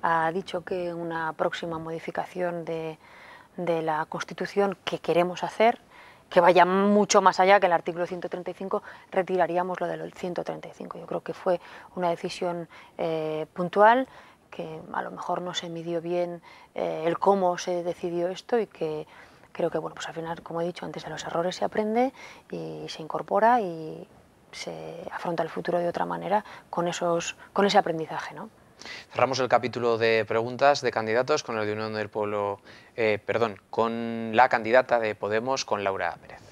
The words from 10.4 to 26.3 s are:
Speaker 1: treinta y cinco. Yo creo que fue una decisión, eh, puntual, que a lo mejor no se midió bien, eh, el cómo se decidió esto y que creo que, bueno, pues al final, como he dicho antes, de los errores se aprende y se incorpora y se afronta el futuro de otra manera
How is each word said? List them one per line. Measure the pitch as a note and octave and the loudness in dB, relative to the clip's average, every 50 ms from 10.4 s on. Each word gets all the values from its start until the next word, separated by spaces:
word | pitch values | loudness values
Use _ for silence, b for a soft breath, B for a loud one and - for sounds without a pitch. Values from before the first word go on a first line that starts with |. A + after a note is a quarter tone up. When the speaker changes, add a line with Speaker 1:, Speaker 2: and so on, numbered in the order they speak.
| E3 | -4
Speaker 1:
treinta | - D#3+ D#3 D#3 E3 | -6 -8 -8 -10 -16
y | - | -14
cinco. | - - F3+ - F3 | -14 -12 -12 -12 -14
Yo | E3+ | -10
creo | - F3 E3+ - | -6 -6 -6 -6
que | - D#3+ | -6 -10
fue | - - F#3+ F3+ F3 B B B B B B B | -4 0 0 0 0 B B B B B B B
una | F#3 F3+ E3+ | -2 0 0
decisión, | E3+ E3+ - F3+ - - F#3 F3 F3 F3 E3 B B B B B B - | 0 -2 -4 -8 -6 -4 -4 -4 -4 -4 -8 B B B B B B -6
eh, | - E3 D#3+ D#3+ D#3 D#3 D#3 D#3 D#3 - _ | -4 -4 -2 -2 -2 -4 -4 -4 -6 -8 _
puntual, | - F3+ F3 - G3+ G#3 A3 A#3 B3+ C4 B B B B B B B _ _ | -6 -4 0 4 8 8 8 8 6 2 B B B B B B B _ _
que | - - E3+ E3 D#3+ D#3 F3 - - | -12 -10 -10 -10 -10 -12 -12 -8 -6
a | - F#3 | -6 -6
lo | F3+ | -6
mejor | F#3 - - - F3+ F3 F3 | -8 -10 -6 -4 -4 -4 -4
no | F3+ E3+ | -6 -6
se | - - F3 | -6 -8 -6
midió | E3 E3 E3 E3+ E3+ E3+ | -10 -8 -6 -4 -4 -4
bien, | D#3+ E3+ F3 F3 F3 F3 F3 E3+ B B B B B B _ | -2 -2 -2 -2 -2 -4 -6 -12 B B B B B B _
eh, | - F3+ E3+ E3 D#3+ D#3+ | -4 -4 -4 -4 -2 -2
el | E3+ E3+ - | -2 0 2
cómo | - F#3 G3+ G3 F#3 F3+ F3 F3 | 4 4 4 6 4 2 0 0
se | - - F3+ F3 E3+ | -4 -4 -4 -2 -2
decidió | F3 E3+ - - F3 E3+ F3 E3+ F3+ | -4 -6 -4 -6 -4 -2 -2 -2 -2
esto | F#3 F3+ - - - A#3+ | -4 -6 -6 -2 0 0
y | G#3+ - | 0 -2
que | _ - E3 D#3 D#3 D3+ D#3 B B B B B B B B B | _ -6 -6 -6 -6 -8 -10 B B B B B B B B B
creo | _ - F3 E3 | _ -4 -4 -2
que, | - E3 | -2 -4
bueno, | D#3 E3 E3 | -6 -6 -10
pues | - - | -10 -12
al | - D#3 | -10 -10
final, | E3 E3 E3 E3+ E3 - | -8 -8 -8 -8 -8 -10
como | - D#3+ E3 | -8 -6 -4
he | E3+ | -4
dicho | F3 F3 - - | -4 -6 -8 -10
antes, | E3+ D3+ D#3+ D3+ | -10 -10 -10 -10
de | E3 | -10
los | D#3 D3 - | -12 -10 -10
errores | D#3+ D#3 E3 E3+ F3+ F3+ | -4 -4 -2 -2 -2 -2
se | - G#3 | -2 -4
aprende | G3 - A3 G#3+ G#3+ A3 A#3 B3+ C4+ - B B B B B B _ - | -2 0 -2 0 0 2 2 2 2 0 B B B B B B _ -10
y | E3+ D#3+ D#3+ D#3 D#3 D#3 D#3 | -8 -8 -8 -10 -10 -10 -12
se | - - E3 | -10 -12 -10
incorpora | D#3 - D#3+ F3 - F#3+ G3+ G#3+ A3+ B3 B3 | -8 -8 -8 -4 0 0 4 6 6 4 4
y | G#3+ F3+ E3+ D#3+ D#3+ D#3 D#3+ D#3+ - - - - _ _ _ _ _ _ | 2 -2 -6 -8 -10 -10 -12 -12 -14 -18 -20 -20 _ _ _ _ _ _
se | - - - F3 E3+ D#3+ D#3+ D#3+ D#3+ E3+ - - | -16 -14 -12 -10 -10 -10 -12 -12 -12 -12 -12 -10
afronta | - - - F3 E3+ D#3+ E3 | -10 -6 -4 -4 -2 -2 -2
el | D#3+ | -4
futuro | - F#3 E3+ - F3 F3 | -4 -8 -4 -2 -2 0
de | F3 F3 | 0 0
otra | E3+ - - | -2 -2 -2
manera | F3 F3 E3+ E3+ E3+ | -2 -4 -6 -4 0